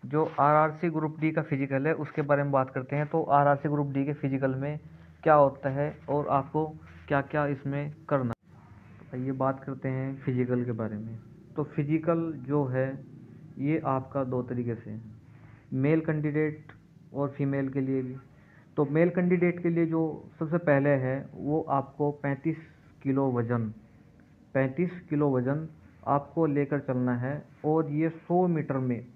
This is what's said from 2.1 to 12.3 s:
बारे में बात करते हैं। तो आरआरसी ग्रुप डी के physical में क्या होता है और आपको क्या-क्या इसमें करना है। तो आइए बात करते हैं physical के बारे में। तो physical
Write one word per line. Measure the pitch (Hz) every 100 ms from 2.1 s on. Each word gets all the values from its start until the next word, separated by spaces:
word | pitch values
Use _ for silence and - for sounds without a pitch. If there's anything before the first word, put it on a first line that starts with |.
| -
बारे | 143 143
में | 143
बात | 139 131
करते | 135 127 143
हैं। | 147
तो | 165
आरआरसी | - 143 143 143 156
ग्रुप | 147 143
डी | 139 139
के |
physical | 147 139 135 135 131
में | 139 151 - - - -
क्या | -
होता | 151 139 135 143
है | 135 147 151 -
और | 143 147
आपको | 139 135 151 156 - - - -
क्या-क्या | 143 135 156 147
इसमें | 139 139 139 147 151 -
करना | 143 123
है। | - _ - - - - -
तो | - 127
आइए | 131
बात | 131 135 135
करते | - 131 135
हैं | 131 135 135
physical | 135 127 123 123 123
के |
बारे | 113 110 107
में। | 110 113 - - - -
तो |
physical | 147 - 143 160 160 170 165